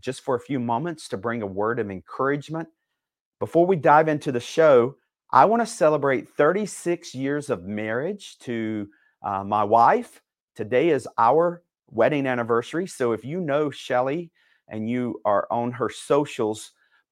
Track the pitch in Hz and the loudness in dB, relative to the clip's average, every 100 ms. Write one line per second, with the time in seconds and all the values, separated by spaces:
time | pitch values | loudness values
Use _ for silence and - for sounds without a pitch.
0 | 127 127 - 123 - 139 120 117 170 160 | -12 -8 -4 -4 -4 -6 -2 -4 -4 -10
1 | - 104 113 117 101 95 107 120 104 95 | -10 -8 -6 -6 -6 -4 -4 -2 -6 -8
2 | - - 135 143 143 160 165 _ _ _ | -12 -6 -4 -4 -6 -10 -12 _ _ _
3 | _ _ _ _ 110 165 180 185 156 151 | _ _ _ _ -2 2 2 2 6 6
4 | 160 151 147 120 - - 160 127 120 - | 6 0 -2 -4 -2 2 6 8 6 0
5 | _ _ _ - 165 233 226 - 156 151 | _ _ _ 6 6 4 -2 0 2 2
6 | 139 127 - - 147 185 208 - 170 170 | 2 0 -2 2 2 2 -4 -6 -6 -6
7 | - 127 135 147 143 104 90 107 110 113 | -6 -8 -4 -4 -4 -6 -6 -8 -4 -4
8 | 165 202 - - - 117 110 107 104 _ | -4 -8 -14 -16 -8 -6 -4 -6 -8 _
9 | _ _ - 98 98 104 104 113 120 220 | _ _ -6 -6 -2 0 2 6 6 4
10 | 233 - _ _ _ - 104 123 165 139 | 0 -14 _ _ _ -12 -2 2 2 2
11 | - - 117 151 175 170 _ _ _ 107 | -2 2 4 4 2 -2 _ _ _ 2
12 | 117 147 135 123 117 117 120 160 185 - | 2 2 0 -2 0 -2 -2 -6 -6 -4
13 | 120 110 127 175 165 143 151 - - 123 | -2 -2 -4 -6 -2 -2 -2 -6 -4 -2
14 | 131 160 170 _ _ _ _ 110 110 123 | 0 -4 -8 _ _ _ _ -8 -4 -4
15 | 123 - 104 101 - 120 120 120 110 - | -4 -4 0 0 0 -4 -4 -4 -6 -6
16 | - 143 143 - 110 110 - _ _ _ | -2 0 0 -2 -4 -4 -10 _ _ _
17 | _ | _